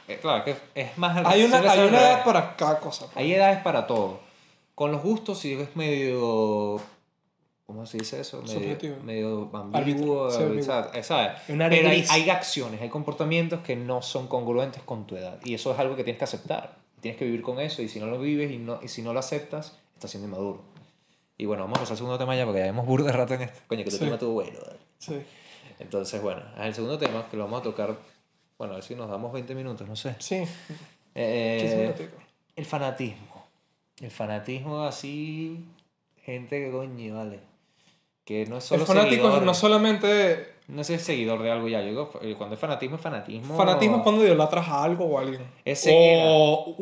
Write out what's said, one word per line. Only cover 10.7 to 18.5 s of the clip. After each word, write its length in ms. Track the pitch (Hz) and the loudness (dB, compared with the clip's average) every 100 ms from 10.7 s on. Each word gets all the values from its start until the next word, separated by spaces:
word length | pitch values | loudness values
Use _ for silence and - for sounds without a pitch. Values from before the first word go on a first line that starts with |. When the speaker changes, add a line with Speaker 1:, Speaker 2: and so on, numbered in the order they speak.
| 127 | -2
Speaker 2:
ambiguo. 240 | 107 120 | -2 -6
Speaker 1:
¿sabes? 280 | - 156 104 - - | -2 0 0 -4 -6
Speaker 2:
Un 140 | 151 | 0
área 160 | 165 165 | 4 6
Speaker 1:
Pero 100 | 160 | 6
hay, 60 | 160 | 4
Speaker 2:
gris. 120 | 160 | 4
Speaker 1:
hay 180 | 160 160 | 4 4
acciones, 520 | 180 - 151 120 110 | 2 0 -4 -6 -8
hay 80 | 117 | -8
comportamientos 720 | 151 151 - 151 165 165 165 | -6 -6 -4 0 0 0 -4
que 160 | - 123 | -6 -6
no 240 | 123 123 | -4 -6
son 260 | - 135 127 | -4 -6 -4
congruentes 560 | 131 120 120 135 131 | -4 0 -2 -2 -6
con 240 | - 113 101 | -10 -10 -10
tu 80 | 92 | -12
edad. 240 | 92 - 123 | -12 -12 -8
Y 80 | |
eso 180 | 113 139 | -4 -2
es 80 | 131 | -2
algo 160 | 131 131 | -2 -2
que 80 | |
tienes 140 | 123 117 | -6 -6
que 80 | 135 | -6
aceptar. 500 | - - - - - _ _ | -6 -6 -8 -10 -18 _ _
Tienes 180 | 113 113 | -12 -6
que 60 | |
vivir 180 | 127 117 | -6 -4
con 200 | 120 127 | -6 -6
eso. 200 | 151 - | -6 -6
Y 60 | 113 | -8
si 140 | 110 | -8
no 60 | 107 | -8
lo 120 | 123 | -6
vives 320 | 143 147 147 | -4 -4 -4